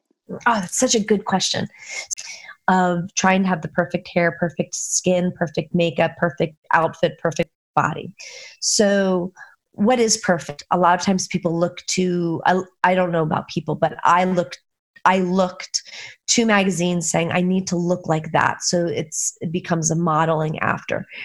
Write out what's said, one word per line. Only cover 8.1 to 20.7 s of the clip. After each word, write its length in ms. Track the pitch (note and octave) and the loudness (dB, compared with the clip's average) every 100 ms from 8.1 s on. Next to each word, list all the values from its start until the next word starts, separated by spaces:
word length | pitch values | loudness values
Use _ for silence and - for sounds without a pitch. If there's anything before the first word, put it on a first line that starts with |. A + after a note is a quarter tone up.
| - - - - - | -16 -18 -18 -20 -8
So 720 | - - G3+ G3+ G3 F#3 F3+ - - _ _ | -4 2 4 4 2 0 -2 -8 -20 _ _
what 300 | - G#3 B3+ | 0 2 4
is 160 | A3+ - | 4 2
perfect? 460 | - E3+ - D3 - | 2 0 -2 -14 -2
A 60 | F#3 | 2
lot 220 | F3 F3+ | 4 4
of 60 | G3 | 2
times 220 | F#3 - | 0 -2
people 300 | F3 E3+ E3 | -4 -2 0
look 200 | F3 F3 - | 0 -2 -6
to, 500 | - F#3 F3 E3+ D#3+ - | -2 0 0 -2 0 2
I, 160 | F3+ F#3 _ | 0 -2 _
I 100 | F#3 | 0
don't 180 | F#3 F3+ | 2 0
know 100 | E3+ | 0
about 240 | D#3+ E3+ - | 0 -2 -4
people, 280 | - D#3+ D3+ | -8 -6 -2
but 200 | D#3+ - | -2 0
I 220 | - F3 F#3 | 2 4 4
look, 320 | F3+ F3 - _ _ _ - E3+ | 0 -2 -8 _ _ _ -2 0
I 140 | F#3+ | 2
looked 640 | F3+ F#3 F3+ F#3 - - - - - - - | 2 2 0 -2 -8 -8 -8 -16 -18 -16 -2
to 180 | - A3+ | 2 4
magazines 600 | G#3 G3 E3 F3 F3 D#3+ | 4 2 0 0 0 0
saying, 240 | E3 E3 | 0 0
"I 100 | F3+ | 0
need 260 | F3+ F#3 F#3 | 2 0 0
to 100 | F3 | -2
look 300 | F3 F3+ E3+ | 0 -2 0
like 240 | D#3+ D#3+ | -2 0
that." 320 | D#3 B2+ - | 0 2 0
So 240 | - F3+ E3+ | -2 0 0
it's, 500 | C3 D#3+ - - - | -2 -6 -6 -6 -6
it 120 | E3+ | -6
becomes 400 | E3+ - E3+ D#3 | -6 -2 -2 0
a 40 | D#3+ | 0
modeling 640 | E3+ D#3 D#3+ D#3 D#3 - | 2 2 2 0 -2 -2
after. 460 | G#2 | -2